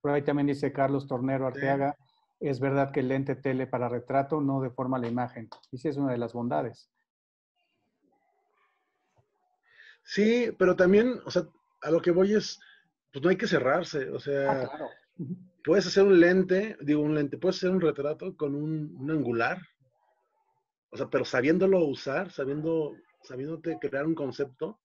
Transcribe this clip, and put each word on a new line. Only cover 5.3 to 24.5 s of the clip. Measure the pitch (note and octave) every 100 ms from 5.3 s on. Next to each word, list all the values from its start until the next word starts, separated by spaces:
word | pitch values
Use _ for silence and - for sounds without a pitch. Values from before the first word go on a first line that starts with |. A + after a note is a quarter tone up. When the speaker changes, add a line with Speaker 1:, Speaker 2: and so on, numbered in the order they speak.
| A#2+ A2 - _
Speaker 1:
Y | B2+
sí, | D#3+
es | C#3
una | C#3
de | A#2+
las | A#2
bondades. | A#2+ A#2 D3+ B2+ - _ _ _ _ _ _ _ _ E5+ _ _ _ _ _ _ _ _ _ _ F#4+ _ _ _ _ _ _ _ _ _ - - -
Speaker 2:
Sí, | - - G#3+ A#3+ A3+ -
pero | F#3
también, | F3+ F3+ G3+ B3 A#3+
o | C3
sea, | F3+ F3 _ _ _
a | C#3+
lo | D#3+
que | F3
voy | E3+ G3
es, | G#3 - - - _ _ _ _
pues, | C3+
no | D#3+
hay | F#3
que | A#3
cerrarse, | E3 B2+ D#3+ E3+ D3+ C3
o | C3+
sea, | C#3+ C#3 C#3
Speaker 1:
Ah, | C#3 B2
claro. | D3+ C#3 - _ -
Ujú. | C#3 - - _
Speaker 2:
puedes | - F#3+ F#3
hacer | G3
un | G3 F#3
lente, | F3 F#3 F#3 F#3 G#3+ -
digo, | D3 D3+
un | D3+
lente, | D#3 C#3+ C#3
puedes | F3+ F3+
hacer | F3+
un | F#3
retrato | E3 C#3+ C#3+ D#3 F#3+ F#3
con | D3
un, | C#3+ D3+ D#3 D3+ G#2
un | C#3
angular. | D#3 A#2+ A2+ B2 F#3 F3 _ _ _ _ _ _ _ _ _ _ _ _
O | -
sea, | C3
pero | C#3
sabiéndolo | B2 C3 C3+ E3 F#3+ F#3+
usar, | D3+ B2+ C#3+ C#3+ F#3+
sabiendo, | - C3+ D3 D#3+ E3 D3 - _ _
sabiéndote | - B2+ C#3+ D#3+ E3 D#3+
crear | C#3+ C3+
un | D#3
concepto | D#3+ C#3 B2 C#3